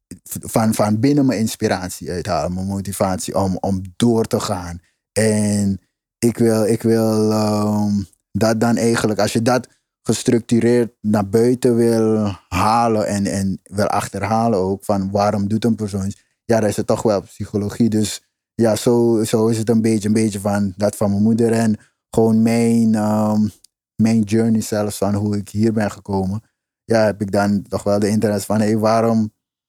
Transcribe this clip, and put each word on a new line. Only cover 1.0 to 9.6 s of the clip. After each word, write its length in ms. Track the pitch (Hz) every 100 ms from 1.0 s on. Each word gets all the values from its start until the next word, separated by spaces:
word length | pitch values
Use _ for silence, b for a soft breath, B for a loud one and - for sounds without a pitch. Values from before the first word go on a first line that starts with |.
binnen 260 | 135 147 135
mijn 120 | 104
inspiratie 720 | 113 - 107 92 90 - -
uithalen, 440 | 87 - 80 80
mijn 120 | 90 98
motivatie 720 | 98 95 95 98 92 - -
om, 180 | 98 90
om 220 | 98 95 92 -
door 300 | 120 113 110
te 140 | 107
gaan. 400 | - 92 87 87 _ _ _
En 680 | - 110 107 104 104 101 95 _ _ _ -
ik 200 | 117 110
wil, 260 | 113 110
ik 180 | 104 113
wil, 480 | 113 113 110 107 107
ehm, 640 | 107 107 107 107 104 104 101 - _ _
dat 280 | 98 110 113
dan 160 | 117 113
eigenlijk, 420 | 117 113 110 98
als 140 | 107
je 100 | 117
dat 260 | 113 123